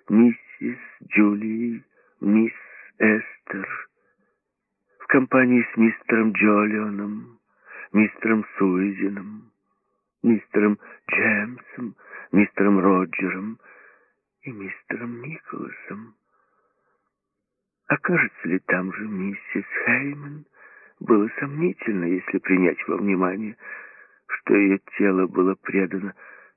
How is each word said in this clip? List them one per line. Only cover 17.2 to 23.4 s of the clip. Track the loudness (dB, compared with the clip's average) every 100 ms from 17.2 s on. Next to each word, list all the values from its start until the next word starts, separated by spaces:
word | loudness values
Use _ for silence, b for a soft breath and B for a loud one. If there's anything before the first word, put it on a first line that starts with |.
| _ _ _ _ _ _ -4
Окажется | -4 0 0 0 -4 -4
ли | -4
там | -2 -4 -4
же | -8 -8
миссис | -6 -6 -8 -8 -8 -6 -6 -2
Хейман, | -2 -4 -8 -12 -16 -20 b b b b b
было | 2 2 2 -4
сомнительно, | -8 -4 -4 -2 -4 -4 -2
если | -2 -2 -4
принять | 0 2 2 0 -4
во | -2
внимание, | 0 0 0 -2